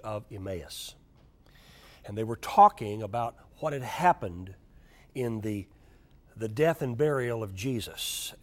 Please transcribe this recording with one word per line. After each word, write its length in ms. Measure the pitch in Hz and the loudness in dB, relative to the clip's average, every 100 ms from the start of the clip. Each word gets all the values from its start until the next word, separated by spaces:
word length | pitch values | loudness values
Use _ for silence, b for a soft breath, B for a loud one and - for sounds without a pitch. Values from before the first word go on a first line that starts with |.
of 200 | 110 107 - | -8 -8 -10
Emmaus. 640 | 104 95 92 - - - - - - - - - B B B B B - | -10 -8 -8 -8 -12 -14 -16 -20 -20 -20 -20 -20 B B B B B -10
And 100 | 104 | -4
they 80 | |
were 120 | 110 117 | -4 -4
talking 640 | - - 202 - 110 107 | 2 10 10 8 -6 -6
about 340 | 107 117 117 - B - | -4 -4 -4 -6 B -6
what 160 | 156 | -4
had 80 | 143 | -4
happened 720 | 123 - 175 165 101 87 92 95 - b b b b - | -6 2 4 4 0 -8 -12 -16 -20 b b b b -4
in 260 | 120 113 | -2 -2
the, 260 | 107 104 90 b b b b b b - | -2 -4 -6 b b b b b b -6
the 100 | 113 | -4
death 360 | 110 156 160 | 2 2 2
and 120 | 135 117 | -2 2
burial 460 | 151 139 123 117 | 2 2 0 -2
of 140 | 107 95 | -4 -4
Jesus, 800 | 120 123 92 - - - - - | -4 -2 -4 -8 -6 -6 -8 -10